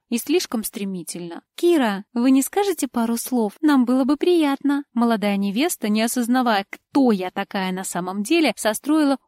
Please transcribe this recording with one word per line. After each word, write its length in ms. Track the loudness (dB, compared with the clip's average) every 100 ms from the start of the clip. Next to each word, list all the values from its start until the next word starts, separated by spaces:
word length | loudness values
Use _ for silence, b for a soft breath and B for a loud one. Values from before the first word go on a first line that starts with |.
| -6
и 100 | -6
слишком 440 | -2 -2 -2 -6
стремительно. 800 | -6 -8 -8 -8 -10 -12 -12 -14 -18 -2
«Кира, 500 | 2 2 2 -2 -6
вы 180 | 0 4
не 100 | 4
скажете 460 | 2 0 0 -2 -4
пару 300 | -2 -2 -2
слов? 360 | -2 -2 -2 0
Нам 240 | 2 4 4
было 180 | 2
бы 140 | 2 0
приятно». 640 | 2 2 2 0 0 -2 -2
Молодая 440 | 0 0 2 0 0
невеста, 520 | -2 0 -2 -2 -2
не 120 | 0
осознавая, 640 | 0 -2 0 0 2 0 -2
кто 420 | -12 _ 2 4
я 180 | 2 0
такая 420 | -6 -6 -4 -4
на 120 | -4
самом 400 | -6 -6 -6 -4
деле, 300 | 0 2 2 0
состроила 600 | -2 -2 0 2 2 0